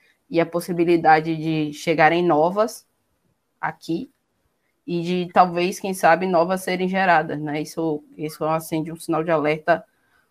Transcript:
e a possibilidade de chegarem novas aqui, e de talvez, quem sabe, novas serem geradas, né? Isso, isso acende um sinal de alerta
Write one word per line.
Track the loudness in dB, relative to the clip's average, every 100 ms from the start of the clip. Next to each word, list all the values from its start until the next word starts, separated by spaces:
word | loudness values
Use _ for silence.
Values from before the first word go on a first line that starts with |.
| _ _ _
e | -2
a | 0
possibilidade | -2 -4 0 2 4 6 4 2 -4
de | -2 -2 -4
chegarem | -4 -2 4 4 4
novas | 2 4 2 2 -2 -4 _ _ _ _ _ _ _ _
aqui, | -10 -8 -6 -6 -8 _ _ _ _ _ _ _ -6
e | -6
de | -2 -2 0
talvez, | 2 2 2 -2 -4
quem | -8
sabe, | 0 2 4 2
novas | 0 0 -2
serem | -4 -4 -2
geradas, | 0 2 2 0 -6
né? | -6 -6
Isso, | -6 -6 -4 -4 -8 -12
isso | -12 -6 -4
acende | -4 -4 -6 -6
um | -8
sinal | -4 -4 0
de |
alerta | 0 0 0 0 0 -2 _ _ _ _